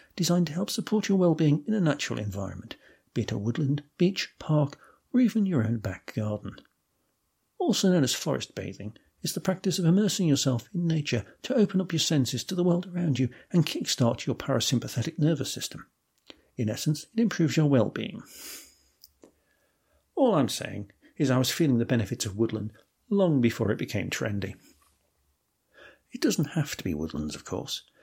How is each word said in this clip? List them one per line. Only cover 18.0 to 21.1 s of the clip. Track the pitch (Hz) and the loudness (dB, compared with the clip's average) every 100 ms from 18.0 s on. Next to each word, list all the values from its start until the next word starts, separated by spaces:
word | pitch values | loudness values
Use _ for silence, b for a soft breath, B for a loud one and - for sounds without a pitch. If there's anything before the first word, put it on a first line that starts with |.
| - - - B B B B B B B - _ - _ _ _ _ _ _ _ _ - | -8 -10 -16 B B B B B B B -20 _ -20 _ _ _ _ _ _ _ _ 0
All | 262 175 | 4 4
I'm | 120 | 2
saying | - - 101 104 _ b | -2 -8 -10 -14 _ b